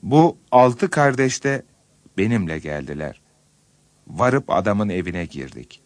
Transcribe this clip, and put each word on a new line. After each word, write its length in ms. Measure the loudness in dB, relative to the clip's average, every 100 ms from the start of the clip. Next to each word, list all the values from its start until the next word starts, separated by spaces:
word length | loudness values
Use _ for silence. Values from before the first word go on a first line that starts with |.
Bu 360 | 4 4 4 2 _
altı 400 | 6 6 4 -2
kardeş 540 | 2 2 2 -2 -2
de 180 | -4 -4 -8 _ _ _ _ -4
benimle 400 | 0 0 -2 -6
geldiler. 640 | -8 -8 -8 -10 -10 -12 _ _ _ _ _ _ _ _ -18
Varıp 440 | -2 0 0 0
adamın 380 | 0 0 -2 -2
evine 360 | -4 -4 -6
girdik. 580 | -8 -10 -14 -14 -20 -20